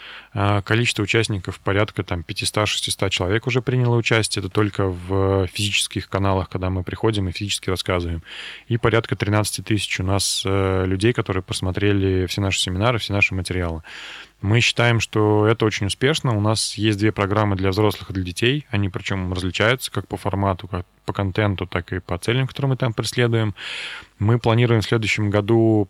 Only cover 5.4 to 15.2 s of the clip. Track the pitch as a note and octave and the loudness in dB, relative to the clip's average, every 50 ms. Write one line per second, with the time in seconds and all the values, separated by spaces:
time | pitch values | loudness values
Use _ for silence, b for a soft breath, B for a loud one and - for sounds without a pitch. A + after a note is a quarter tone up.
5.4 | F#2+ F2+ - - G2+ G2+ G2 F#2+ - - - G#2 - - - F#2+ G2 G2 F#2+ F#2+ | 2 0 -2 -4 -4 -2 -2 -2 -4 -4 -6 -8 -6 -4 -2 0 0 2 0 0
6.4 | E2 - - F#2 F#2 F#2 F#2+ F#2 F2 - - - - A2+ G#2+ G#2 F#2+ F#2 F2 - | -2 -4 -4 -4 -2 -2 -2 -2 -4 -6 -4 -2 0 0 0 0 -2 -2 -4 -4
7.4 | G#2 G2+ - - - - F#2 F2 - - F#2 F2+ F2 E2+ E2 D#2+ B B B B | -6 -6 -6 -4 -4 -4 -4 -4 -2 0 0 0 0 -2 -4 -6 B B B B
8.4 | B B B B B - A#2 A2+ - A#2 G#2+ A2+ A2+ - A2+ - - G2+ G#2 G#2+ | B B B B B -4 -2 0 2 4 4 4 2 0 -2 -2 0 2 2 2
9.4 | G#2 - - - F#2+ - A2 G2 - - - - F#2 F#2+ G2 G2 - - - - | 2 0 -4 -6 -4 -2 -2 -2 -2 -4 -4 -4 0 0 0 0 0 0 -2 -2
10.4 | - F#2+ G2 G2 F#2+ F#2+ F#2 F#2+ F#2 F#2 F#2+ F#2+ G2+ A#2+ B2 - A2 - F#2+ F#2+ | -2 0 0 2 2 2 2 0 0 0 0 2 2 2 2 2 0 -2 -2 -4
11.4 | - - A2 - F#2 F#2 F2 G2+ G2 G#2 G2+ G2 F#2+ F#2+ F#2 F#2 F#2 F2 - G2+ | -4 -6 -6 -4 -4 -4 -2 0 2 2 2 2 2 2 2 0 0 -2 -2 -2
12.4 | G2+ F#2+ F2+ - - F2+ F2+ F#2 G#2 B2 B2 A2 - - G2+ G2+ G2+ - F#2+ F#2+ | -2 0 0 -2 -2 -2 -2 0 2 2 0 0 -2 -2 -2 0 0 -2 -2 -4
13.4 | E2+ - F2+ F2+ F2 E2+ E2 D#2+ B B B B B B B B B B B _ | -4 -4 -4 -2 -2 -2 -4 -6 B B B B B B B B B B B _
14.4 | - G2 G#2+ G#2+ G#2 - - - A#2 A#2+ A#2 A2 - - - A2 | 0 2 4 4 4 2 2 4 4 4 4 2 0 0 0 2